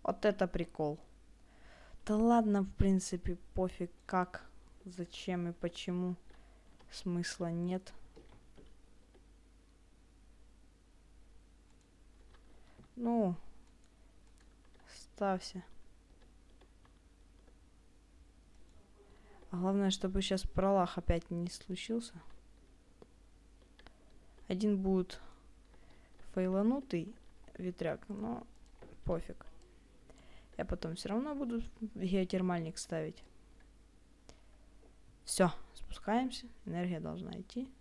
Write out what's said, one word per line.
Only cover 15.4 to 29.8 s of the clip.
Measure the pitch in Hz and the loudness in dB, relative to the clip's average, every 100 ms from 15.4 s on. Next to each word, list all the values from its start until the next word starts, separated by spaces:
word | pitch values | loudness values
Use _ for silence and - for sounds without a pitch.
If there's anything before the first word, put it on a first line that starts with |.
| - 185 - - - - - - - - - - - - - - - - - - - - - - - - - - - - - - - - - - - - - - - | -4 -10 -12 -16 -16 -20 -20 -20 -20 -20 -20 -20 -20 -20 -20 -20 -20 -20 -20 -20 -20 -20 -20 -20 -20 -20 -20 -20 -20 -20 -20 -20 -20 -20 -20 -20 -20 -20 -20 -20 -6
А | 180 | 0
главное, | 185 196 196 | 4 6 4
чтобы | 190 190 190 | 4 2 2
щас | 190 190 | 2 2
пролах | - - 190 196 175 - | 2 2 6 6 4 0
опять | - 170 - | 2 2 2
не | 170 175 | -4 -4
случился. | - - 180 - 233 233 170 - - - - - - - - - - - - - - - - - - - - - - - | -6 -8 -8 -2 -2 -2 -12 -14 -16 -18 -20 -20 -20 -20 -20 -20 -20 -20 -20 -20 -20 -20 -20 -20 -20 -20 -20 -20 -20 -4
Один | 185 208 196 | 2 4 4
будет | 190 190 180 - - - - - - - - - - - - | 6 4 4 -4 -14 -18 -20 -20 -20 -20 -20 -20 -20 -16 -6
фейланутый | - 185 190 214 269 269 170 170 - - - - - | 0 2 4 4 2 0 -4 -4 -10 -20 -20 -18 -6
ветряк, | 180 180 165 - - | -6 -2 -2 -2 -6
но | 202 220 240 - - - - - - | -6 -4 -6 -10 -18 -20 -18 -18 -8
пофиг. | - 175 - - - - - - | -2 -2 -2 -10 -14 -16 -20 -20